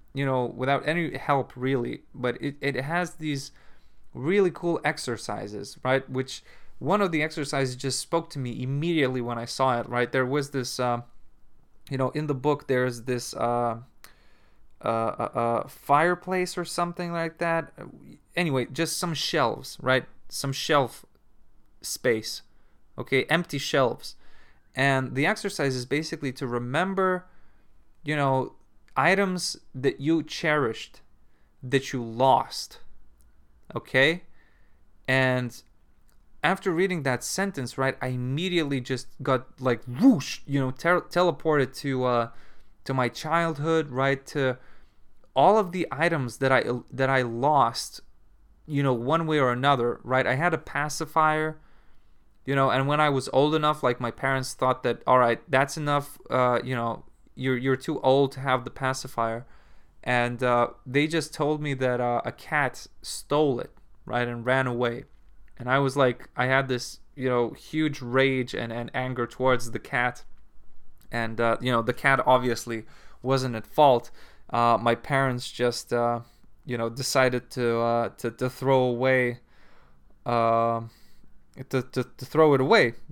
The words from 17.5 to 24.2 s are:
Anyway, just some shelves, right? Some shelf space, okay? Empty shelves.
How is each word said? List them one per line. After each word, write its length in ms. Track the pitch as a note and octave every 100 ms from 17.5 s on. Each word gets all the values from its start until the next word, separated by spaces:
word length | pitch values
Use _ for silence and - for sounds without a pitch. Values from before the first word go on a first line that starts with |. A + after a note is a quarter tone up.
| E3 D3+ - - - - - _ -
Anyway, 300 | F3 C3 A#2
just 240 | C#3 E3 -
some 180 | F3
shelves, 640 | D3 - D#3+ B2 A#2+ B2+ -
right? 240 | B2 C3 C3 - -
Some 240 | - C#3
shelf 520 | C3+ - D3 B2 - - _ _ - - - - -
space, 640 | - - B2+ A2 G#2 - - - - - - -
okay? 280 | - C3+
Empty 340 | - D#3+ E3+ C#3+
shelves. 580 | - C#3+ B2 - - -